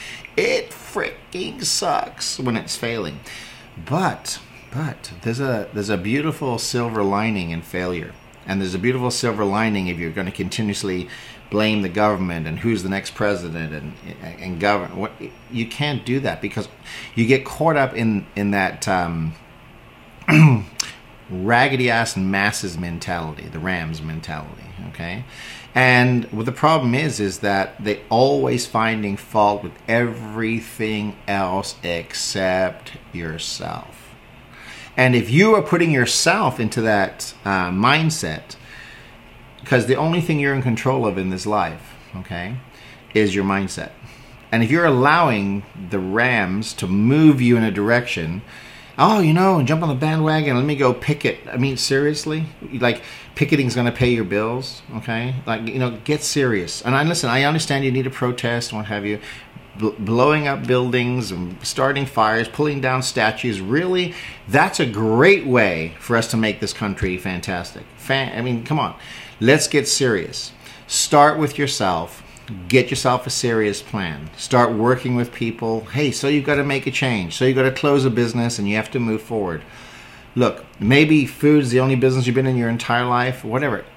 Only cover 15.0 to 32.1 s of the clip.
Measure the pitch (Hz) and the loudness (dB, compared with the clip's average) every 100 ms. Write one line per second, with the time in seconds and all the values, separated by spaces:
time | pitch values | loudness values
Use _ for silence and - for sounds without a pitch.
15 | 107 - - - - 123 113 - 147 127 | -8 -8 -16 -16 -10 -6 -6 -4 -4 -4
16 | 101 131 127 82 98 - 101 - - - | -2 -2 -2 -4 -6 -6 -10 -14 -18 -16
17 | - 117 113 135 135 - 160 147 131 - | -6 0 4 2 2 -2 2 2 2 0
18 | 113 104 - 101 101 101 92 - - 92 | 0 -2 -4 -4 0 0 0 -2 -2 0
19 | 85 82 80 80 - - - - - - | 0 -4 -6 -8 -16 -20 -20 -20 -20 -20
20 | - - - 156 156 113 95 - - - | -20 -6 4 8 8 6 0 -10 -10 -14
21 | - - - 92 98 120 139 131 123 117 | -20 -20 -12 -4 2 4 4 2 2 2
22 | 113 98 95 98 101 - 98 82 87 85 | 0 -2 0 2 0 -2 -6 -6 -8 -8
23 | - 87 80 76 78 78 90 90 80 78 | -6 -6 -6 -10 -12 -8 -4 -4 -6 -8
24 | 78 80 - 76 73 - - - 90 - | -8 -10 -10 -10 -12 -16 -18 -16 -14 -12
25 | 85 98 127 - - - - 123 127 123 | -10 -10 -12 -16 -18 -18 -2 4 6 8
26 | 123 123 113 107 117 127 151 160 123 127 | 6 4 0 -4 -4 0 2 4 2 0
27 | 156 113 101 - 104 98 95 - 104 101 | -2 -2 -4 -2 0 0 -2 -4 -4 -4
28 | - 117 135 143 131 123 - 110 113 110 | 0 2 4 4 0 -2 -2 0 0 0
29 | 101 98 - 113 104 104 87 - - 117 | -4 -6 -2 2 4 2 -6 -10 0 0
30 | 120 113 110 110 113 113 113 - 110 107 | 0 -4 -8 -4 -2 -2 -6 -4 -4 -2
31 | 104 - - 98 92 95 98 - 87 85 | -4 -6 -4 0 0 -2 -4 -8 -4 -4
32 | - | -6